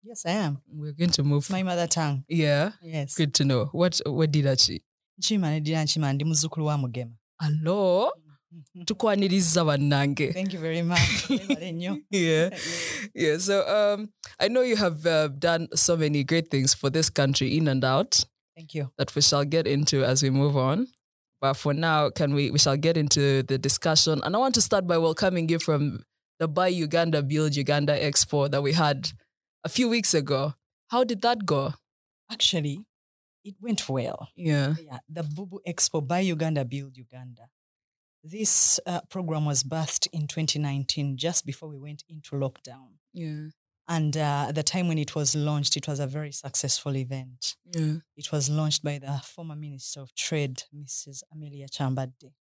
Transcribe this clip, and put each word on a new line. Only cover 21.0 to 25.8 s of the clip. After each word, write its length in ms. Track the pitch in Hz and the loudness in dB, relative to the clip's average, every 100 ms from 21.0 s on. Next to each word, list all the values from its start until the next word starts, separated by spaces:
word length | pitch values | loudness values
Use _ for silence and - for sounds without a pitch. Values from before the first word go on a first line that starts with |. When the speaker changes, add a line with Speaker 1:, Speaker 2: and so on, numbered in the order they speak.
| _ _ _ _ | _ _ _ _
Speaker 2:
But 140 | 135 | -2
for 200 | 139 147 | 0 -2
now, 360 | 143 165 156 147 | 0 2 2 2
can 240 | - 147 | 0 0
we, 180 | 143 139 | 2 2
we 80 | 147 | 2
shall 160 | 147 139 | 2 2
get 200 | 160 165 | 2 2
into 460 | 151 - 139 135 | 2 2 4 2
the 160 | 120 135 | 0 -2
discussion. 600 | 139 - 165 156 - 156 | 2 2 2 2 2 0
And 140 | - 202 | 0 0
I 20 | |
want 160 | 262 | 2
to 60 | 247 | 2
start 260 | - 202 180 | 2 2 2
by 100 | 170 | 2
welcoming 520 | 165 160 196 180 165 | 2 2 0 0 0
you 100 | 165 | 0
from 460 | 165 147 | 0 0